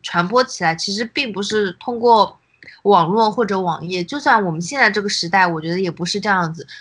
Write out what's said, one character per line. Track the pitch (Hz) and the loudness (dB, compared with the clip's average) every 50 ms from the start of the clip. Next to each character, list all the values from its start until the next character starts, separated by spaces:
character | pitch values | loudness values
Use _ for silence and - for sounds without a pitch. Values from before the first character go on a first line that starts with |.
| - | -8
传 | - - 175 175 | -4 -2 0 0
播 | 180 214 247 254 | 2 2 2 2
起 | 247 - - 185 | 0 -2 -4 -2
来， | 165 165 | -2 -2
其 | 165 - - 196 | -2 -4 -6 -6
实 | 202 240 | -6 -6
并 | 226 - - 285 247 196 | -6 -4 -6 -6 -4 -4
不 | 180 | -6
是 | 202 202 214 214 208 190 175 | -6 -4 -2 -2 -2 -2 -4
通 | - - - 240 233 | -8 -8 -8 -6 0
过 | 226 240 233 214 196 - - _ _ _ _ _ - - - - - | 4 4 6 6 4 2 -2 _ _ _ _ _ -20 -20 -16 -6 2
网 | 202 202 180 170 | 4 4 4 4
络 | 156 190 226 226 214 | 4 2 2 2 2
或 | 208 - 240 | 2 0 -2
者 | 196 202 190 | -2 -2 -2
网 | 190 175 160 - 156 | -2 -2 -4 -4 -6
页， | 170 185 180 175 | -6 -6 -6 -6
就 | 170 - 294 | -6 -6 -4
算 | 285 302 254 220 208 | 2 2 2 4 2
我 | 180 | 0
们 | 160 156 | -4 -4
现 | 175 170 285 277 | -6 -6 0 2
在 | 247 214 | 2 2
这 | 202 214 | 2 0
个 | 196 202 | -2 -4
时 | - - - 170 | -4 -4 -4 0
代， | 170 196 185 | 2 4 4
我 | 175 170 160 | 4 2 -2
觉 | 151 165 | -4 -4
得 | 170 185 | -2 -2
也 | 190 175 | -2 -4
不 | 156 - 170 | -4 -4 -6
是 | 175 - 208 | -6 -4 -4
这 | 196 214 | -2 0
样 | 202 185 175 160 160 | 0 0 0 -2 -4
子。 | 170 - - - - | -8 -14 -16 -18 -20